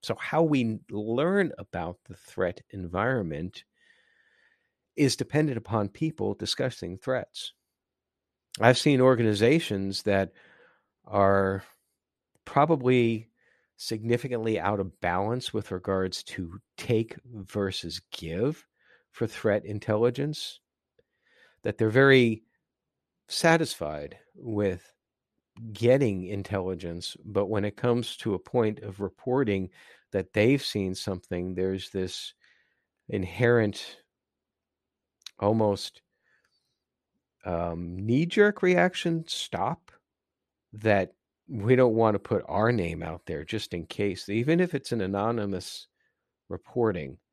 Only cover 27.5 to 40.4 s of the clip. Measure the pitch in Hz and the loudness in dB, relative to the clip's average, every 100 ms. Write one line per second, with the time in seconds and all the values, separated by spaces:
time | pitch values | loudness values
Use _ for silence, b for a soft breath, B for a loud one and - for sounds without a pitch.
27.5 | 107 104 - 127 120 120 - - 95 - | 0 -2 -2 0 0 -2 -6 -4 -4 -2
28.5 | 127 110 107 104 95 98 _ - 127 127 | 0 0 -2 -10 -8 -8 _ -2 0 0
29.5 | 98 92 b b b b 98 92 - 107 | 0 -4 b b b b -4 -2 2 4
30.5 | 139 - 107 95 92 - 92 - 87 90 | 4 0 -2 -2 -4 -6 -6 -4 -6 -4
31.5 | 92 95 95 - 98 92 - - - _ | -2 -2 -2 -6 -6 -6 -6 -14 -18 _
32.5 | _ _ _ _ _ _ 107 92 87 120 | _ _ _ _ _ _ -6 -6 0 4
33.5 | 120 107 104 - - _ _ _ _ _ | 4 2 -2 -14 -18 _ _ _ _ _
34.5 | _ _ _ _ _ _ _ - _ 101 | _ _ _ _ _ _ _ -20 _ 0
35.5 | 113 107 98 - _ _ _ _ _ _ | 2 2 0 -6 _ _ _ _ _ _
36.5 | _ _ _ _ _ _ _ _ _ 95 | _ _ _ _ _ _ _ _ _ -6
37.5 | 85 85 85 87 90 104 123 170 - 208 | -4 -4 -6 -8 -8 0 0 0 2 2
38.5 | 208 185 180 180 180 175 165 160 - - | 4 2 4 2 0 -2 -2 -4 -10 -8
39.5 | 87 98 175 _ _ _ _ _ _ | -4 -4 -4 _ _ _ _ _ _